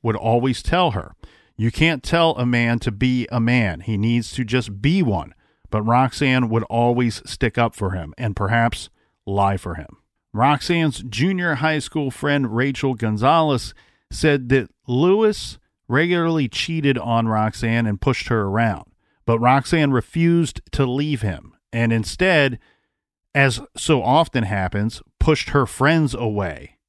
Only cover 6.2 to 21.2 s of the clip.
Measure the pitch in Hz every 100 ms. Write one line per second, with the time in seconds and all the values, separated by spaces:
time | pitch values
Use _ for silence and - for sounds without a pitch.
6.2 | 139 127 120 113 107 117 120 120 123 -
7.2 | - - 120 - 117 - 98 92 78 -
8.2 | 120 98 98 117 117 - - _ _ _
9.2 | - 98 98 98 92 78 - - _ _
10.2 | _ 104 131 147 - 170 160 - 117 101
11.2 | 165 185 175 135 156 156 - 156 139 -
12.2 | 143 143 127 113 139 135 139 123 113 107
13.2 | 127 165 156 131 - - _ _ _ -
14.2 | 160 143 123 135 110 _ - 123 170 202
15.2 | 220 208 - - _ _ _ 127 170 175
16.2 | 165 160 127 - - 165 143 127 120 117
17.2 | 113 110 110 - 117 117 113 101 - 123
18.2 | - 117 98 101 117 92 - _ _ _
19.2 | - 117 120 135 123 170 147 127 - 165
20.2 | 165 170 160 - - - 131 127 151 139